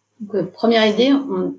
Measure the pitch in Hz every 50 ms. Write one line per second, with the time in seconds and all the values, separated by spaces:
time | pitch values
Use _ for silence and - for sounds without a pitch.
0 | _ _ _ _ 226 196 208 196 165 - - - - 220 233 220 220 220 202 185
1 | 240 277 277 277 - - 196 185 185 180 -